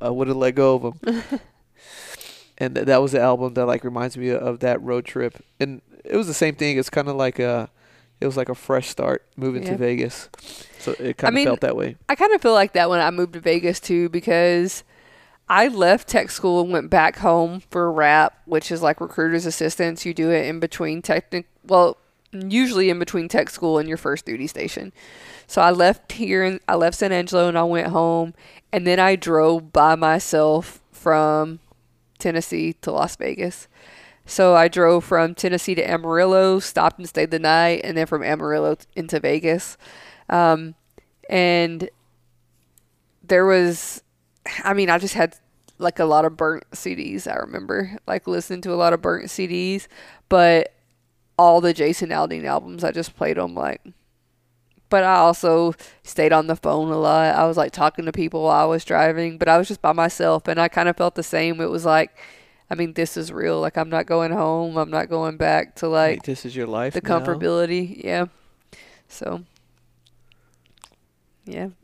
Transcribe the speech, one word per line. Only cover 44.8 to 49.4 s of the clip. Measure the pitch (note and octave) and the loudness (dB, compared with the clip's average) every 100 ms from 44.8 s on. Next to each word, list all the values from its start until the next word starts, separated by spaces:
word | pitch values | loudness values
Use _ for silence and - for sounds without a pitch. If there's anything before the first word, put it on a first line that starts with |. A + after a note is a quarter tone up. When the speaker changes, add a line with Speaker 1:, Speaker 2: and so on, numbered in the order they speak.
| F#3 | 2
Speaker 2:
I | E3+ | 0
just | F#3+ | 0
had, | G#3 - - _ _ _ - | -2 -2 -4 _ _ _ -6
like, | F3 - | -4 0
a | |
lot | D#3+ D3+ | 2 4
of | D#3 D#3+ | 2 0
burnt | D#3 D#3+ - | -2 -4 -10
C | - - | -12 -10
Ds, | - F2 F#3+ - | -8 -8 -10 -8
I | - | -8
remember, | - - - F#3+ F#3+ G#3+ - | -8 -10 -6 -6 -6 -8 -8
like, | G3 - | -6 -4
listening | F3 E3+ F3+ | -6 -6 -10
to | F#3 | -6
a | F3 | 0
lot | E3+ | 2
of | E3+ | 0
burnt | F3+ E3+ - | -2 -4 -6
C | - | -8